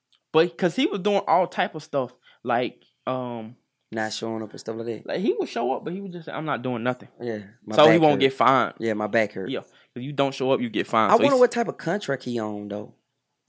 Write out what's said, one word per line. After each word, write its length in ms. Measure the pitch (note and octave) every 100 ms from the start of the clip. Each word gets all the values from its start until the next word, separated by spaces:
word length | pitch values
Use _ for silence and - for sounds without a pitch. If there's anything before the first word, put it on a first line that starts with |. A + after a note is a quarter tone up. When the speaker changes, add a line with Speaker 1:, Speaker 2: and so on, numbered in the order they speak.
| _ _ _
Speaker 1:
But 240 | D#3 E3+ E3+
'cause 180 | F#3 B3
he 100 | C#4
was 140 | G3+
doing 220 | F#3 G3+ -
all 200 | E3+ F3+
type 280 | - F#3
of 80 | D#3
stuff, 300 | - C#3+ B2+ - _ _
like, 400 | A#2+ A#2+ A#2+ - _ _ -
um, 500 | B2+ B2 A#2+ A2 B2 _ _ _
Speaker 2:
Not 220 | A2 A2
showing 300 | - A2+ A2+
up 80 | G#2+
and 100 | -
stuff 160 | - A2+
like 100 | A#2
that. 200 | A2 -
Speaker 1:
like, 140 | D#3+
he 120 | G3+
would 160 | A#4 D#4+
show 240 | - A#3
up, 100 | B3+
but 80 | -
he 60 | F#3
would 100 | G3+
just 140 | F3 D#3+
say, 60 |
"I'm 120 | -
not 180 | D#3 A#2+
doing 200 | B2+ B2
nothing." 260 | A#2+ B2 - -
Speaker 2:
Yeah, 220 | A#2+ G#2+ G2+ -
my 100 | -
Speaker 1:
So 120 | A2 D3+
he 60 |
Speaker 2:
back 100 | E3+
Speaker 1:
won't 100 | D#3
Speaker 2:
hurt. 60 | C#3
Speaker 1:
get 120 | C3+
fined. 400 | C3 A#2+ C3+ G#2+ -
Speaker 2:
Yeah, 140 | A2+
my 120 | G#2+ G#2+
back 260 | A2+ G#2+
hurt. 160 | - G2
Speaker 1:
Yeah, 120 | B2 - _ _
if 80 | -
you 100 | C3
don't 220 | C#3+ C#3
show 160 | C3+ C3
up, 80 | C3
you 80 | A#2+
get 180 | G#2+ -
fined. 240 | A2+ G#2+
Speaker 2:
I 40 | A3
Speaker 1:
So 60 |
Speaker 2:
wonder 140 | C#4+ C4
Speaker 1:
he's 40 |
Speaker 2:
what 120 | B3
type 160 | A#3+ A3+
of 100 | -
contract 460 | - G3 - C3+
he 140 | - A#2+
on, 300 | G#2+ G#2 G#2
though. 260 | G2+ G#2 _ _ _ _ _